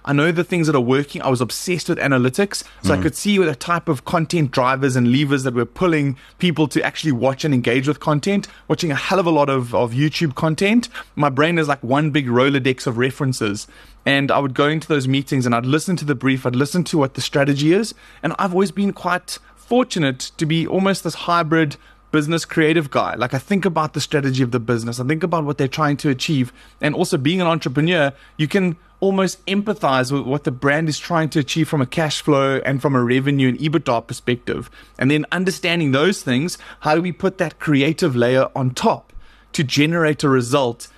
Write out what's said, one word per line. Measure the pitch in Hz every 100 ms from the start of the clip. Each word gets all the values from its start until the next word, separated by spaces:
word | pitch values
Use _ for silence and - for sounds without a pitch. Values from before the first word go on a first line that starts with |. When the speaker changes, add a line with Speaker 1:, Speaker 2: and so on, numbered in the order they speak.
Speaker 1:
I | -
know | 143 160
the | 170
things | 170 180 156
that |
are | 143
working." | 120 131 143 180
I | 135
was | 123
obsessed | 120 - - 160 -
with | 165
analytics, | 143 131 123 160 202 - - -
so | -
I | 147
Speaker 2:
Mm. |
Speaker 1:
could | 160
see | - 202 202
the | 165
type | 135 - 170 165
of | 139
content | - 170 160 170 139
drivers | - 123 131 135 127
and | 120
levers | 131 147 139
that | 135
were | 120 117
pulling | - 185 156 139 131 - -
people | 180 151 151
to | 160
actually | - - 160
watch | 120 131 131
and | 160
engage | 127 117 131 135
with | -
content, | 156 147 196 202 - - -
watching | 156 170
a | 139
hell | - 180
of | 170
a |
lot | 151 139
of, | 135 120
of | 123 120
YouTube | 123 151 - 160
content. | - 160 156 196 233 - - -
My | - 147
brain | 131 160 170
is | 147
like | 135
one | 117 139 156
big | 147 127
Rolodex | 120 139 139 131 127 139
of | 117
references. | 127 - 135 127 110 107 - - - -
And | - 139 139
I | 131
would | 135
go | 123 143
into | 156 -
those | 147 131
meetings | 135 139 139 123
and |
I'd | 117 127
listen | 156 190 175
to |
the | 147 127
brief, | 127 127 127
I'd | 123
listen | 147 180
to | 151 165
what | 131
the | -
strategy | - 151 139 139 151
is. | 190 220 - - -
And | 170 -
I've | 190
always | 180 196
been | 196 202
quite | - 180 180 - - -
fortunate | - - 247 254 185 139 131 - -
to | 156
be | 165 -
almost | 185 190 185
this | 170 - -
hybrid | 170 156 165 151 - - - _
business | 151 147 165
creative | - 170 156 165 143
guy. | 123 90 82
Like, | 123
I | 131
think | - 196
about | 185 160 156
the | 151
strategy | - 147 139 131
of | 123
the | 123
business, | 113 120 117 120
I |
think | 127 156
about | 175 170
what | 143 143
they're | 135
trying | - 151 143
to | 151
achieve. | 127 - 143 123 - - -
And | 151
also, | 147 180 165
being | 131 185
an | 170
entrepreneur, | 165 156 131 160 175 139 - - -
you | 151
can | 202 180 160 _ -
almost | 196 190 185 - -
empathize | 196 208 - 147 131 123
with | 139
what | 104 143
the | 156
brand | 127 139 151 160
is | 143
trying | - 165 160
to | 165
achieve | 131 160 151
from | 151
a | 131
cash | - 156 -
flow | - 139 135 135
and | - 139
from | 147
a | 131
revenue | 120 131 135 139 131
and | 123
ebitda | 151 160 139 117 -
perspective. | 123 - 123 - - - - - -
And | 131
then | 151 139
understanding | 175 185 156 175 170 147
those | 131 170 202
things, | 135 123 170 - - -
how | 151
do | 165
we | 180
put | - 190 185
that | 160 -
creative | - 139 139 156 170
layer | 123 120 131 -
on | 143 127
top | 127 214 156 - - - - _
to | -
generate | 127 139 151 170 156 147
a | 147
result | 131 117 143 123 117 -